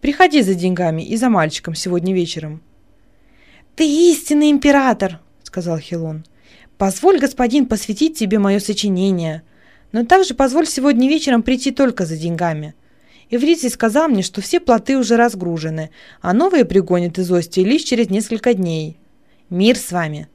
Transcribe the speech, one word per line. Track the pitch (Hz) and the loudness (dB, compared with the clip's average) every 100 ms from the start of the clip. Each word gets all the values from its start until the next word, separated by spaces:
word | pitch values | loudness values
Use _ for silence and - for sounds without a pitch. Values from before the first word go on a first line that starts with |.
Приходи | 254 285 370 294 | -4 4 4 4
за | 190 | 2
деньгами | 185 180 180 175 160 | 0 0 0 -2 -4
и | - 226 | -4 -2
за | 247 | 2
мальчиком | 208 156 - - | 2 0 -4 -10
сегодня | 160 190 175 175 | -8 -4 -4 -2
вечером". | 190 170 165 156 156 _ _ _ _ _ _ _ _ _ _ _ - | -2 -2 -6 -12 -16 _ _ _ _ _ _ _ _ _ _ _ -2
"Ты | 311 | 0
истинный | 285 349 294 - 294 302 | 4 4 4 0 2 4
император", — | 285 285 277 262 220 190 165 _ _ | 4 4 4 2 0 -2 -6 _ _
сказал | - - 175 165 | -12 -8 -6 -6
Хилон. | - 170 160 156 160 _ _ - - _ | -6 -8 -6 -10 -14 _ _ -20 -20 _
"Позволь, | 196 190 339 370 | -2 2 2 4
господин, | 262 - 247 269 269 | 2 0 0 2 0
посвятить | 214 - 202 320 320 | -2 -4 -2 -2 -2
тебе | 214 214 | -2 2
мое | 196 196 | 2 0
сочинение, | 190 202 208 185 196 180 165 156 _ _ _ _ _ | -2 -4 -2 0 0 0 -4 -8 _ _ _ _ _
но | 214 233 | -4 2
также | 370 370 | 4 2
позволь | - 277 269 320 | 0 0 2 -2
сегодня | - 269 240 262 | 0 2 2 2
вечером | 311 302 240 | 2 2 0
прийти | 226 254 269 | 2 -2 -2
только | 262 269 233 170 | 0 0 0 -6
за | 160 | -4
деньгами. | 165 165 175 156 151 - _ _ _ _ _ | -6 -4 -4 -4 -10 -16 _ _ _ _ _
Эвриций | 240 294 330 254 | -2 0 0 0
сказал | - 226 233 320 | -2 0 2 2
мне, | 247 | 0
что | 190 - | -2 -8
все | - 349 | -4 -4
плоты | 339 226 226 269 | 2 0 2 -2
уже | 226 233 | 2 2
разгружены, | 240 214 175 165 160 160 156 _ - - | 2 0 -6 -4 -6 -8 -10 _ -20 -10
а | 175 | -2
новые | 202 359 359 240 | 2 2 2 4
пригонят | 190 190 180 175 165 | 2 2 0 -2 -4
из | 180 | 0
Остии | 180 170 185 | 0 0 -2
лишь | 190 302 | 2 0
через | - 240 233 | 0 -2 0
несколько | 190 226 226 247 | -2 -4 -4 0
дней. | 233 180 160 156 160 _ _ _ _ _ | 0 -2 -4 -8 -12 _ _ _ _ _
Мир | 180 208 254 | 0 2 2
с | - | -2
вами. | 175 160 151 151 | -4 -4 -8 -14